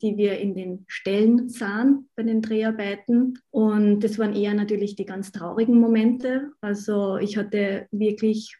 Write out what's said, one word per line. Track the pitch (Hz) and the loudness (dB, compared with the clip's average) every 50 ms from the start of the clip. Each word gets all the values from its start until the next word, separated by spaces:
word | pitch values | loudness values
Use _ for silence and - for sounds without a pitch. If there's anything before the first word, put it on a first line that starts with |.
die | - 214 202 | -4 -2 0
wir | 202 208 202 190 - | 0 0 0 0 -2
in | 202 202 190 | -4 -4 -4
den | 185 185 185 180 190 - | -6 -8 -8 -10 -10 -12
Ställen | - - - - 190 196 208 214 220 240 247 254 - | -14 -14 -8 -4 -2 2 4 6 6 6 4 2 -2
sahen | - - 220 196 202 220 247 277 277 277 - _ _ | -6 -6 -6 -4 -2 2 2 2 2 2 -2 _ _
bei | - 226 | -6 -2
den | 226 220 220 | -2 0 -2
Dreharbeiten. | 220 220 220 220 220 220 220 214 202 202 202 202 - - 240 240 262 254 254 - _ _ | -2 -2 -2 0 0 0 -2 -2 -4 -6 -6 -6 -2 0 2 2 2 0 -4 -8 _ _
Und | - - 220 214 214 214 208 208 208 208 214 | 0 2 2 2 4 4 4 4 4 2 2
das | 214 214 214 | 0 -2 -2
waren | 220 208 202 | -2 -2 -2
eher | 202 208 208 208 | -2 -2 0 0
natürlich | 208 208 202 208 196 202 202 208 | -2 -2 -2 -2 -2 -4 -4 -6
die | - 190 | -8 -10
ganz | - 190 190 190 - - | -8 -8 -10 -10 -10 -12
traurigen | 202 170 175 180 214 226 226 240 233 | -10 -10 -6 -2 0 2 6 6 6
Momente. | 233 226 226 220 220 233 247 - 262 254 254 269 285 294 - _ | 6 6 4 4 4 2 2 0 -2 -4 -4 -4 -6 -8 -12 _
Also | - 208 202 202 - 220 208 202 202 196 190 | -6 -6 -6 -4 -4 -2 -2 0 0 -2 -2
ich | - - 202 202 | -2 -4 -4 -4
hatte | 214 202 202 - 208 202 196 196 196 - - | -4 -4 -2 -2 -2 -2 -2 -2 -6 -8 -8
wirklich | - 202 214 214 208 214 220 220 214 214 220 - - | -4 -2 -2 -2 0 0 0 0 0 -2 -4 -10 -16